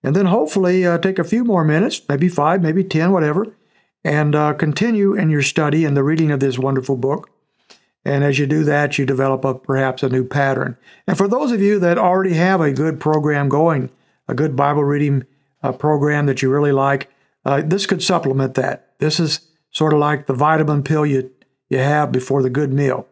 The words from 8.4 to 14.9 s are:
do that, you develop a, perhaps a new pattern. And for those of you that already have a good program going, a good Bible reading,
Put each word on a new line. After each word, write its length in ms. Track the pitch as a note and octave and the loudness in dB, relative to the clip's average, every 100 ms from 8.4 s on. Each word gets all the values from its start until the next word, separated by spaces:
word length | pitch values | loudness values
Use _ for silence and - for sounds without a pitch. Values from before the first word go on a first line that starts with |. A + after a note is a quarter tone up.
| C#3 | 0
do 180 | D3+ | 0
that, 340 | D3+ D3 D3 D3 | 0 0 0 -2
you 80 | C3+ | -2
develop 400 | C3 C3+ C3+ C3+ | 0 0 0 -2
a, 80 | |
perhaps 480 | C3 - C3+ C3 B2+ | -4 -4 -2 -2 -2
a 80 | C3+ | -2
new 120 | C3 | -2
pattern. 540 | B2+ C#3+ C#3 C3 - B2 - - - | -2 -2 0 -2 -4 -10 -20 -14 -6
And 100 | F3 | -2
for 100 | G3 | 0
those 260 | B3 D4 | 0 0
of 100 | A3+ | 0
you 160 | G3+ G#3 | 2 2
that 180 | F3 F3 | 2 2
already 380 | F3+ F#3 F#3+ | 2 2 0
have 260 | E3 F3+ F#3+ | 2 2 2
a 100 | D3+ | 0
good 300 | C3 D#3+ D3+ | 0 -2 -2
program 480 | D3+ D#3 D3+ D3 C#3+ | 0 0 0 0 0
going, 400 | C#3 E3 D3 B2+ _ _ _ - | 2 2 0 -4 _ _ _ -8
a 60 | |
good 200 | B2 D#3 | -2 -2
Bible 300 | C3 C#3+ C#3+ | 0 0 0
reading, 400 | C#3+ | 0